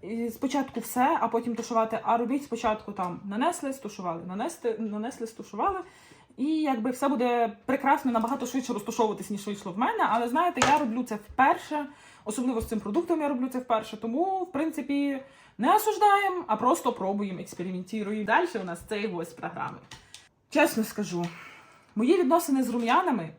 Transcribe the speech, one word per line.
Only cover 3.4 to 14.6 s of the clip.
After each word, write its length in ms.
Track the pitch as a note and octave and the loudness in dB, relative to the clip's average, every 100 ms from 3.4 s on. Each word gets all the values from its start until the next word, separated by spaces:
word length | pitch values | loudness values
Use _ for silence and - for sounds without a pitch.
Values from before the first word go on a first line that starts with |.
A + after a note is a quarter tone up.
| D4 F4 C#4+ | 0 0 -4
стушували, 500 | C4 G#3 - F3+ E3+ F3 | -6 -10 -8 -6 -6 -6
нанести, 500 | F#3+ C4+ - A#3+ G#3+ | -6 -6 -4 -4 -2
нанесли, 480 | A3 G#3 A3+ C#4 A3+ | -4 -4 -6 -6 -10
стушували. 520 | - G#3 G3+ D#4+ F#4 F4+ - - - _ - | -10 -14 -2 0 0 -6 -18 -20 -20 _ -4
І 240 | C#4 D#4 | 0 2
якби 300 | D4+ B3+ A3+ | 2 0 0
все 160 | B3+ C#4+ | 0 0
буде 500 | C4+ B3 A#3+ A#3 - - | 2 2 2 0 -2 -2
прекрасно, 460 | B3+ C4 D4 C4+ | 0 4 4 4
набагато 340 | A#3 A3+ C4+ B3 | 0 0 -2 -2
швидше 280 | C4+ B3 | -4 -4
розтушовуватись, 560 | G#3 G3+ G#3+ A3 G3+ F3+ | -6 -6 0 0 0 -6
ніж 180 | G3+ - | -6 -6
вийшло 240 | G3+ G3 | -8 -8
в 60 | F#3 | -2
мене. 280 | B3+ A4+ D#4+ | -2 2 2
Але, 200 | A3 A#3+ | 2 2
знаєте, 320 | B3+ F4 E4+ B3+ | 2 2 4 4
я 80 | D4 | 4
роблю 240 | C#4+ A#3 | 2 -2
це 120 | B3 G#3+ | -4 -6
вперше, 680 | - - C4+ E4+ - D4+ C#4+ - - - - | -8 4 4 4 0 -6 -6 -12 -20 -16 -8
особливо 360 | G#3+ B3 A3+ | -2 0 -2
з 60 | A3+ | -2
цим 120 | A3 | -4
продуктом 420 | G#3 G#3 F4 E4 | -2 -2 0 0
я 60 | C#4+ | 0
роблю 200 | C4 B3+ | 0 -2
це 120 | B3+ | -4
вперше, 380 | B3+ A3 A3 G#3+ | 0 -2 -2 -8
тому, 460 | A3+ B3 F#4 F#4+ | -4 0 0 0
в 80 | F4+ | -4
принципі, 680 | C#4 | -2